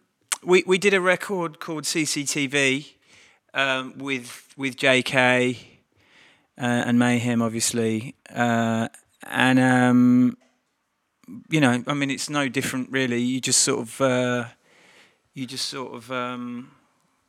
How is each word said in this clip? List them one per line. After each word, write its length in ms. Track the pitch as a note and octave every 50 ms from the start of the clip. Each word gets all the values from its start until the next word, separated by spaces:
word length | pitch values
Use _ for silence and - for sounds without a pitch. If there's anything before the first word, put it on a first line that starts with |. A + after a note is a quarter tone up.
| _ _ _ _ _ - - - -
we, 200 | F3 F3+ F#3 -
we 140 | F#3+ F#3 F#3
did 160 | F3 G3+ G3
a 40 | F#3+
record 600 | F3+ F#3 F3+ - - - G3+ F3+ E3+ D#3+ D3+ -
called 260 | - - D#3+ D3+ D3
C 180 | - - E3+ D3+
C 220 | - - D3+ C#3+
T 220 | C3 - D3+ C#3
V, 480 | B2+ C#3 C#3+ C#3 C3 C3 C#3+ D3 - - _ _ _ _ - - _ _ _ _ _ -
um, 420 | C3+ C3+ C3+ C3 C3 C3 B2+ - C3
with, 520 | C3+ C#3 C3+ B2 A#2+ B2 - - - _ -
with 180 | - C3+ C3+ B2
J 280 | - C#3 C3+ C3 B2+ B2
K, 560 | - C#3+ C3 B2+ B2 B2 B2 B2 B2+ B2 A2 - - _ _ _ _ _ _ _ _ _ _ _ _ _ _ _ _ _
uh, 60 | - B2+
and 340 | A#2+ A#2+ A#2+ - B2 A#2+
Mayhem, 460 | A#2+ B2 B2 B2 A#2 A#2 B2 A#2+ A#2 A#2
obviously. 720 | A2+ A2 A2+ - - - A#2 A2+ A2 A2 G#2+ A#2 C#3+ - _ _ - -
Uh, 540 | B2 A#2+ A#2+ A#2 A#2 A#2 A2+ A2+ A2+ A2+ - - - _ _ _ -
and, 380 | - - - B2+ B2 B2+ B2+ C3
um, 760 | B2+ B2+ B2+ B2 B2 B2 B2 B2 B2 B2 B2 B2 B2+ B2 - - _ _ _ _ _ _ _ _ _ _ _ _ _ _ _ _ _ - F#2+ A#2 -
you 140 | - D#3+ D#3
know, 220 | C#3+ B2 B2 B2 A2+
I 80 | - D3
mean, 160 | C#3+ C#3 C#3
it's 180 | C3+ - -
no 220 | - D3 D3 C#3 B2+
different, 400 | A2 C3+ - - - C3 B2 -
really. 320 | C3 C3+ C3 B2 A#2+ A#2+
You 180 | B2 B2 C3 B2+
just 220 | A#2+ C3 A#2+ -
sort 200 | - C#3+ C3 B2+
of, 200 | A#2+ A2+ - -
uh, 440 | C3+ C3 B2+ B2+ B2+ B2 B2 B2 A#2+ B2 - _ _ _ _ _ _ _ _ _ - _ _ _ _ _ -
you 100 | C#3 B2+
just 240 | A#2 C3+ B2+ - -
sort 240 | C#3+ C#3 B2 - -
of, 180 | A#2+ A2+ B2
um, 600 | C3 B2+ B2 B2 B2 B2 B2 A#2+ A#2+ A#2+ C3 C#3+ _ _ _ _ _ _ _ _ _ _ _